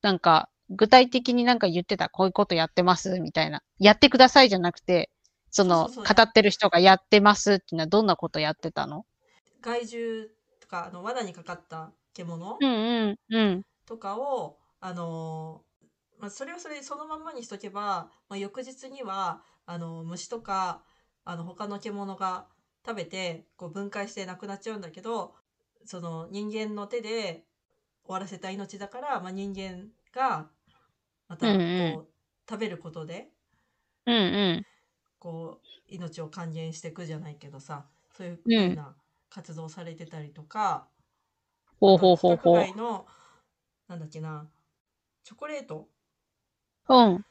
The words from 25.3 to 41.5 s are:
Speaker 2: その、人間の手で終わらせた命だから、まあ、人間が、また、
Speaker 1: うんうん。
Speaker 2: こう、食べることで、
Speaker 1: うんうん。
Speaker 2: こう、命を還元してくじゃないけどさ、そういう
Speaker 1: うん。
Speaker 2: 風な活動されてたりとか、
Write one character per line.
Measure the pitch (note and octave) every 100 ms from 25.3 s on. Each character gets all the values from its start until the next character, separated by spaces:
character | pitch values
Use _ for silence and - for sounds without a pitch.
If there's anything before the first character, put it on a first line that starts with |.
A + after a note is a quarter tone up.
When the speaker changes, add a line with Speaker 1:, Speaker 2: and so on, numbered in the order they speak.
| _ _ _ _ _
Speaker 2:
そ | _ F3+
の、 | E3+ D#3+ E3
人 | G3 G#3
間 | A3 G#3+
の | G#3 G3+
手 | A#3+
で | G#3+ A3+ G3+ E3 _ _ _ _ _ _
終 | _
わ | F#3+
ら | G3
せ | G3
た | F#3+
命 | G3 G3 G3+
だ | G3+
か | B3+
ら、 | C#4+ A#3+
ま | F3+
あ、 |
人 | F#3+ G3+
間 | G3 F#3+ F3+ G3+ _ _
が、 | - C4 E3+ D#3 _ _ _ _ _ _ _ _
ま | E3+
た、 | A#3
Speaker 1:
う | G3
ん |
う | E3+ F3+ E3+
ん。 |
Speaker 2:
こ | D#3
う、 | - _ _ _ _
食 | G#3
べ | G#3+
る | E3+
こ | E3+
と | D#3 D#3
で、 | F3 D#4 _ _ _ _ _ _ _ -
Speaker 1:
う |
ん | A#3
う | F#3+ F#3+ G3 E3+
ん。 | - _ _ _ _ _
Speaker 2:
こ | F3 E3 E3 -
う、 | _ _ _
命 | F#3+ E3+ E3
を | D#3
還 | E3+ E3+
元 | D#3+ D#3+
し | D#3+
て | E3+
く | D#3 E3+
じ |
ゃ | D#3
な | D#3
い | D3
け | C#3+
ど | C#3
さ、 | - C#3+ - _ _ _
そ |
う | F3+
い |
う | E3+
Speaker 1:
う | - A3+
ん。 | F#3
Speaker 2:
風 |
な | E3+ C#3+ - _ _ _
活 | - E3+
動 | D#3+ D#3+
さ | D#3
れ | E3+
て | E3
た | D#3+ D#3+
り | D3
と | D3
か、 | D3+ A3 G3+ D#3 - _ _ _ _ _ _